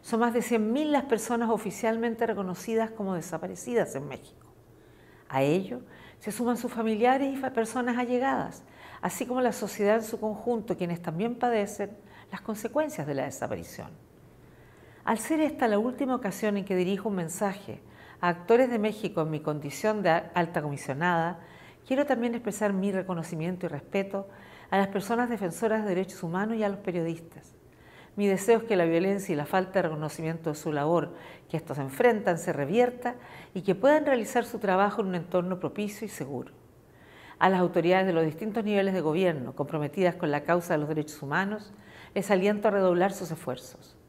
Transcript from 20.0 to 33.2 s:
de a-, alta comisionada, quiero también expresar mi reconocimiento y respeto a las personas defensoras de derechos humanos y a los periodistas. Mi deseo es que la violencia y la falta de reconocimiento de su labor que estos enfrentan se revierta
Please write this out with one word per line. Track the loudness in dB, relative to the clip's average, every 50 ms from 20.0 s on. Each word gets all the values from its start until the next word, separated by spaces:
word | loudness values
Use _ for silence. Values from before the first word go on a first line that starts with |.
| 4
de | 4
a-, | 4 4 2 0 0
alta | 0 0 2 0 -2 -2
comisionada, | -2 -6 -6 -6 -6 -4 0 0 2 2 2 2 0 -2 -6 -14 -20 -20 -20 -20 -20 -20 -20 -4
quiero | -2 2 2 2
también | 2 2 0 0 -2 -2
expresar | -2 -4 -6 -4 0 0 0 2
mi | 2 0 0 0
reconocimiento | -2 -2 -2 -4 -4 -4 -6 -6 -4 -4 -4 -4 -4 -4
y | -6
respeto | -6 -6 -10 -4 -2 -2 -2 -2 -4 -6 -8 -8 -14 -20 -20 -20 -20 -20 -8 0
a | 2 2
las | 2 2
personas | 0 -4 -2 0 0 0 0 0
defensoras | -2 -2 -2 -4 -4 0 0 0 2 2 0
de | 0
derechos | 0 0 -2 -4 -6 -8 -6
humanos | -4 -2 -2 -2 -2 0
y | 0 0
a | 0
los | -2 -2
periodistas. | -6 -4 -2 -2 -2 -2 -4 -6 -8 -18 -20 -20 -20 -20 -20 -20 -20 -20 -20 -20 -20 -20 -20 -20 -20 -14 -4 0
Mi | 2
deseo | 4 4 2 6 6 6 4
es | 6
que | 2 4
la | 4 4
violencia | 4 4 4 4 2 0 0 -2 -2 -2
y |
la | -2 -2
falta | 0 0 0 0 2 0
de | 0 0
reconocimiento | 0 -2 -2 -4 -6 -6 -4 -4 -4 -4 -4 -4 -4
de | -4
su | -4 -4 -2 -2
labor | 0 2 4 4 2 2 0 -6 -14 -16 -18 -20 -20 -16 -6
que | -6
estos | -6 -4 -4 -6 -6
enfrentan | -6 -6 -2 4 4 4 4 4 2 0 0
se | 0 0 -4 -2
revierta | -2 -2 0 4 4 4 2 2 -4 -6 -8 -8 -8